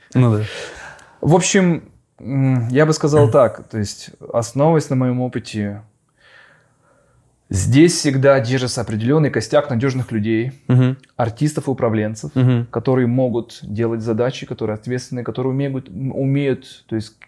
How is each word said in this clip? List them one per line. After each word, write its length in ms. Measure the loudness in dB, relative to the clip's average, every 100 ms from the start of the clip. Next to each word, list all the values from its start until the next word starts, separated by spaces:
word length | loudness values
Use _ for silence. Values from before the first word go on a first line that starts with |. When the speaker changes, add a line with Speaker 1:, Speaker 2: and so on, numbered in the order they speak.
| _
Speaker 1:
Ну 180 | 2 2 2
да. 60 | -2 -8 -14 -16 -20 -20 -20 _
Speaker 2:
В 140 | 2 2
общем, 560 | 4 2 2 0 -6 _ _ -18
м, 480 | -6 0 2 2 2
я 160 | 2 4
бы 80 |
сказал 360 | 2 2 4 4
так, 360 | 6 4 0 -8
то 80 | -6
есть 340 | -6 -6 -18 -20 -6
основываясь 560 | -4 -2 0 2 2 0
на 60 | 0
моем 240 | 0 -2
опыте, 600 | -4 -6 -8 -6 -6 -8 -16 _ _ _ _ -20 -20 _ _ _ _ _ _ _ _ _ -6
здесь 440 | -2 2 6 6
всегда 460 | 4 0 2 4 4
держится 400 | 2 -2 -2 -4
определенный 480 | -4 -2 0 2 2
костяк 400 | 0 0 0 0
надежных 420 | 0 -2 -2 -4
людей, 400 | -2 0 0 -2 -6 0
Speaker 1:
Мгм. 300 | 2 2 0 _ -6
Speaker 2:
артистов 520 | -4 -2 -4 -2 -4
и 40 |
управленцев, 640 | -2 0 0 -2 -6 -6 0
Speaker 1:
Мгм. 320 | 2 2 -2
Speaker 2:
которые 380 | -4 0 0 2
могут 520 | 2 0 -2 -6 -12
делать 380 | -10 -4 -2 -2
задачи, 440 | -2 -2 -2 -4 -10
которые 300 | -6 -6 -6
ответственные, 480 | -6 -8 -6 -10
которые 280 | -8 -4 -4
умеют, 340 | -2 -4 -6 -10
м, 220 | -8 -8
умеют, 680 | -4 -2 0 0 -2 -6 -20 _
то 80 | -8
есть 180 | -8 -14